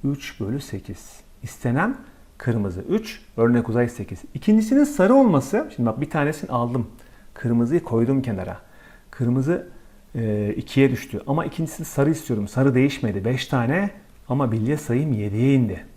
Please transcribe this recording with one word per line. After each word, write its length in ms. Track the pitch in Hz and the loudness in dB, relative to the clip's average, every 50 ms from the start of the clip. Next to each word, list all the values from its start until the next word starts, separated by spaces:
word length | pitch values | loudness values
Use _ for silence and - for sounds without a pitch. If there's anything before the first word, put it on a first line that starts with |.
| - | -2
Üç 360 | 139 143 139 - - - - | -2 -4 -4 -8 -14 -10 -8
bölü 200 | 107 98 120 143 | -6 -4 -4 -6
sekiz. 600 | 139 - - 98 - - 101 - - - - - - - - - - | -6 -8 -12 -12 -10 -12 -14 -14 -16 -20 -20 -20 -20 -20 -20 -14 -14
İstenen 540 | 127 - - - 123 120 135 175 226 277 - - - - - - - - - | -14 -14 -6 -2 0 0 2 0 0 -2 -6 -10 -20 -20 -20 -20 -20 -20 -8
kırmızı 420 | - - 117 117 104 98 87 90 | -2 -2 0 0 0 -2 -4 -8
üç, 400 | - - 180 220 220 - - - - - - | -4 -2 -2 -2 -2 -4 -14 -16 -18 -16 -2
örnek 320 | - 113 117 120 120 117 120 | 2 2 4 4 4 2 2
uzay 200 | 110 120 120 120 | 0 0 0 0
sekiz. 340 | - - 101 - - - - - - | -2 -8 -10 -10 -10 -14 -14 -12 -12
İkincisinin 500 | 139 - - 214 220 220 220 269 277 294 | -4 2 4 4 4 4 4 4 4 4
sarı 300 | 285 - - 185 190 247 | 4 4 2 4 6 8
olması, 560 | 269 269 233 175 139 127 - - - 311 - - | 6 6 6 4 2 2 2 -2 -2 -2 -2 -4
şimdi 120 | - 123 113 | -2 0 0
bak 120 | 110 117 | 0 -2
bir 100 | 143 147 | -4 -4
tanesini 400 | - 160 143 147 151 151 - - | -2 0 0 0 -2 -4 -8 -4
aldım. 360 | - 120 120 120 120 123 117 - - - - - - - - - - | -2 -2 -2 0 -2 -4 -4 -4 -8 -20 -20 -20 -20 -20 -20 -20 -18
Kırmızıyı 500 | - - 120 117 117 117 117 151 175 170 | -6 -2 0 2 2 2 2 0 -2 -2
koydum 380 | - 123 113 117 117 135 135 131 | 0 0 0 2 2 2 0 0
kenara. 340 | 123 110 95 92 90 92 - - - - - - - - - _ - | -2 -4 -4 -6 -8 -10 -12 -14 -20 -20 -20 -20 -20 -20 -20 _ -20
Kırmızı, 560 | - - 127 117 123 131 135 139 170 - - - - - - - - - - - - | -8 -4 -2 0 0 0 2 0 0 -2 -2 -8 -18 -20 -20 -20 -20 -20 -20 -12 -8
e, 400 | 131 113 110 107 104 104 104 107 | -4 -2 -2 -2 0 0 -2 -2
ikiye 340 | - - - - 131 135 135 | -4 -6 -4 2 4 4 4
düştü. 300 | 131 117 - - - - - | 4 0 -6 -8 -10 -10 -4
Ama 180 | - 139 156 160 | -2 -2 -2 -2
ikincisini 420 | 165 - - 165 151 - - 160 | -4 -4 -6 -6 -6 -6 -10 -12
sarı 240 | - - - 139 147 | -8 0 0 2 2
istiyorum. 380 | 160 151 - - 127 104 104 98 | 2 -2 -2 -4 -4 -4 -4 -4
Sarı 260 | - 127 135 139 131 | -2 2 2 4 4
değişmedi. 500 | 127 131 139 139 - - 113 98 101 95 | 4 4 2 2 0 -4 -2 -2 -2 -2
Beş 220 | 113 127 127 - | -2 -2 -2 -4
tane 440 | - - 131 117 117 143 180 202 202 - - - - - - - - | -2 -2 0 0 0 0 0 0 -2 -4 -10 -20 -20 -20 -20 -8 -4
ama 240 | 123 139 143 120 113 | -2 -2 0 0 0
bilye 240 | 113 107 117 147 | 0 0 0 -2
sayım 360 | 147 - - 120 123 151 156 135 | -4 -2 -2 0 0 0 0 0
yediye 420 | 107 104 104 98 107 120 135 139 | -2 -2 -2 0 2 2 4 4
indi. 300 | 135 123 107 92 82 - - - | 4 4 2 -2 -6 -12 -18 -20